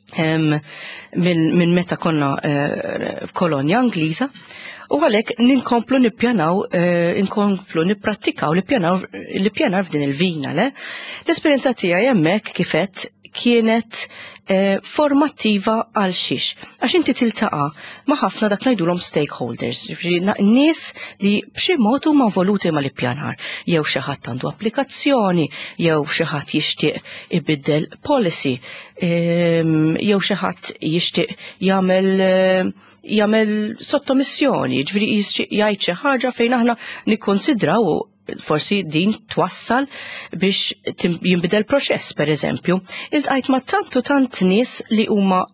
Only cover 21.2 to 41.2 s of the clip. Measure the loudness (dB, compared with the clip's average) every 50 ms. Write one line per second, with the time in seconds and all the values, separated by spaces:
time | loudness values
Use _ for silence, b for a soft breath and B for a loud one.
21.2 | 0 0 0 0 -2 -4 -6 -4 -2 0 2 2 2 2 2 2 2 2 4 4
22.2 | 4 4 2 2 2 2 2 0 0 0 0 0 -2 -4 -4 -4 -4 -2 -2 -4
23.2 | -6 -8 -8 -10 B B B B B B 0 0 0 0 -2 -4 -4 -4 -8 -8
24.2 | -8 -8 -8 -6 -6 -8 -6 -6 -6 -4 -2 -2 -4 -4 -4 -2 0 2 2 2
25.2 | 2 2 2 2 0 0 B B B B B B 0 2 2 2 0 0 -2 -2
26.2 | -2 -2 -4 -6 -6 -4 -4 -2 -2 -2 -2 0 0 -2 -2 -4 -8 B B B
27.2 | B B B -2 0 0 -2 -2 0 0 0 0 0 -4 -8 -8 -4 0 0 2
28.2 | 2 0 0 -2 -2 -2 -4 -4 B B B B B B B B -2 0 0 0
29.2 | 0 0 2 2 2 2 2 2 2 2 2 2 2 2 2 0 0 0 0 2
30.2 | 0 -2 -2 -2 -2 -4 -4 -6 -8 -12 -10 -6 -4 -2 -2 0 -2 -2 0 -2
31.2 | -2 -2 -4 B B B B B 0 2 2 2 2 2 2 2 2 2 2 2
32.2 | 4 4 4 4 4 4 2 2 0 -2 -4 b b b b b b -2 0 2
33.2 | 2 4 4 2 2 2 0 -2 -4 -4 -6 -6 -4 -2 -2 -2 0 0 0 2
34.2 | 2 0 0 0 2 2 2 2 0 0 0 -2 -2 -2 -2 0 0 0 2 0
35.2 | 0 0 -2 -2 -4 -2 0 0 2 2 0 0 -2 -2 -2 -2 0 0 0 0
36.2 | 0 -2 0 0 0 2 2 2 2 2 0 B B B B B B B -2 0
37.2 | 0 0 0 0 2 0 0 2 2 2 2 2 2 2 0 -2 -2 -6 _ _
38.2 | _ -14 -12 -8 -4 -2 -2 0 0 0 0 -2 -2 -2 -2 0 0 0 0 -2
39.2 | _ -6 -2 -2 0 0 0 -2 -2 0 0 0 0 -2 B B B B B B
40.2 | B B B -2 0 0 2 0 -2 -4 -6 -6 -8 -8 -6 -2 -2 -2 -2 0